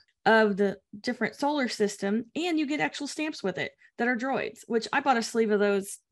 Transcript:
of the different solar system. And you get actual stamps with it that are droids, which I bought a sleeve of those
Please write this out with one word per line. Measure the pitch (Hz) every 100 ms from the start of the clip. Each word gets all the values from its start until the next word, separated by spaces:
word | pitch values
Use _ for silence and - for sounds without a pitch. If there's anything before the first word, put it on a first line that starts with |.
| _ _ 202
of | 220 214 196
the | 202 - _ 208
different | 254 240 220 -
solar | 285 294 247
system. | - 202 - 196 220 240 285
And | 359 311
you | 277
get | 294
actual | 294 - 285
stamps | - 311 311
with | 190 180
it | 131 - _ -
that | 233
are | 240
droids, | 262 262 - - -
which | 233 226
I | 285
bought | 277 233
a |
sleeve | 220 220 220
of | 208
those | 202 202 196 - _